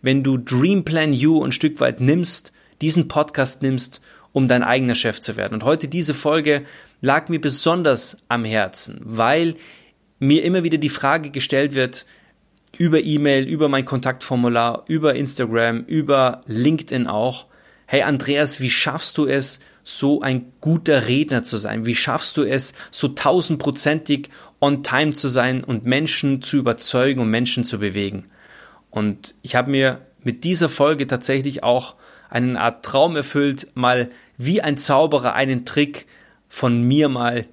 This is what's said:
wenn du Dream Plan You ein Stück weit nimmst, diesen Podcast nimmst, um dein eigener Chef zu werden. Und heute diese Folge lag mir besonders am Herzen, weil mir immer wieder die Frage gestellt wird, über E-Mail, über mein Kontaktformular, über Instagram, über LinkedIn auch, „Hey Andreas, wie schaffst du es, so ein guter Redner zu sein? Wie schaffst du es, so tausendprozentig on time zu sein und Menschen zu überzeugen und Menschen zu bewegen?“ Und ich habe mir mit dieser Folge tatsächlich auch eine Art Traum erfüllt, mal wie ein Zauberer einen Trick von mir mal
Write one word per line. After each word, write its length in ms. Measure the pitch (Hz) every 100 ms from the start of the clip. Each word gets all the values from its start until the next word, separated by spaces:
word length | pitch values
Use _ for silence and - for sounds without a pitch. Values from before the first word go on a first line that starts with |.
wenn 220 | 131 139
du 140 | 139 131
Dream 480 | 120 123 160 196 165
Plan 260 | 160 156
You 320 | 131 147 160
ein 80 | 131
Stück 300 | 127 156 151
weit 180 | 127 123
nimmst, 540 | 127 165 170 - - _ _ _
diesen 300 | 156 165 -
Podcast 540 | 151 151 - 131 -
nimmst, 380 | 135 131 - - - - _
um 160 | 135 127
dein 160 | 123
eigener 320 | - 127 127 117
Chef 240 | 117 107
zu 160 | - 107
werden. 200 | 101 110
Und 80 |
heute 260 | 113 160 147
diese 240 | 165 156
Folge 500 | 139 151 160 151 143 143 - - _
lag 260 | 131 147 -
mir 140 | 160
besonders 760 | 151 131 165 175 160 123 - - _
am 160 | 120 113
Herzen, 560 | 110 95 - - -
weil 520 | - 113 113 156 165 160 - - _ _ _ _
mir 240 | 135 151
immer 200 | 170 185
wieder 140 | 165 160
die 120 | 147
Frage 420 | - 139 160 147
gestellt 420 | 139 123 139 143
wird, 320 | 139 127 123 - _ _ _ _ _ _ -
über 260 | 170 156
E-Mail, 420 | - 151 147 139 131
über 220 | 156 151
mein 180 | 139 131
Kontaktformular, 1000 | 131 131 127 - 127 120 117 117 117 -
über 280 | 160 151 127
Instagram, 720 | 139 - 117 113 117 117 120
über 580 | 156 139 139 127 120 -
LinkedIn 600 | 110 135 156 - 127 -
auch, 400 | 104 123 127 - _ _ _ -
„Hey 160 | 139
Andreas, 560 | 110 139 - 143 147 -
wie 100 | 131
schaffst 480 | - - 139 - -
du 80 | 143
es, 360 | 139 131 - - _
so 380 | - - 139 143
ein 300 | 131 127 - _
guter 460 | 151 165 165 143 117
Redner 360 | 131 151 123
zu 140 | 120 113
sein? 300 | 107 110 113
Wie 80 | 120
schaffst 420 | - 120 - -
du 60 |
es, 300 | 120 135 - - -
so 160 | - 185
tausendprozentig 1200 | 135 - 180 170 147 147 139 147 156 156 143 147 - - _
on 220 | 143 139
time 300 | 143 131 151
zu 160 | 143 139
sein 340 | 123 123 127
und 220 | - 113 120
Menschen 580 | 131 156 - 139 135
zu 140 | - 143
überzeugen 640 | 120 113 - 127 131 135
und 100 | 110
Menschen 320 | 113 123 -
zu 160 | 117 104
bewegen?“ 460 | 101 98 98 98 - _ - - - - _
Und 420 | 110 107 101 - -
ich 140 | 127 123
habe 160 | 131
mir 300 | 135 131 127 - _
mit 220 | 123 120
dieser 260 | 165 175 160
Folge 380 | - 143 151 135
tatsächlich 560 | 123 - 135 139 135
auch 320 | 120 123 - - - - -
eine 300 | 120 123 127
Art 260 | 117 117 -
Traum 300 | 135 165 156
erfüllt, 520 | 143 143 143 135 -
mal 380 | - 123 127 120 - _ -
wie 240 | 127 196
ein 160 | 151 139
Zauberer 560 | - 135 156 143 123
einen 320 | 104 135 127 123
Trick 400 | - 147 143 - - _ _ _
von 360 | - 131 120
mir 260 | 123 143 147
mal 380 | 127 120 120 107